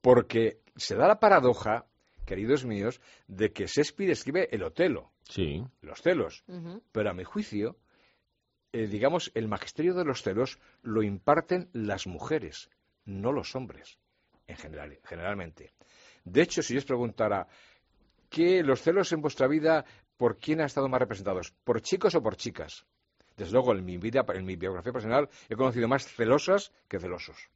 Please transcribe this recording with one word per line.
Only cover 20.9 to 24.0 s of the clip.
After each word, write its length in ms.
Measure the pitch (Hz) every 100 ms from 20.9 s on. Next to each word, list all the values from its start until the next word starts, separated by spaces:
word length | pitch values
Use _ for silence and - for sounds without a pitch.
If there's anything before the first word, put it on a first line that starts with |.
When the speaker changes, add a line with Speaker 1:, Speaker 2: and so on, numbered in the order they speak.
| 127
Speaker 1:
representados? 520 | 120 104 98 92 - _
¿Por 160 | - 151
chicos 340 | - 185 202
o 80 | 160
por 140 | 110 98
chicas? 500 | - 92 78 - _ _ _ _ _ -
Desde 160 | 95
luego, 200 | 113 127
en 120 | 101
mi 120 | 92
vida, 280 | 90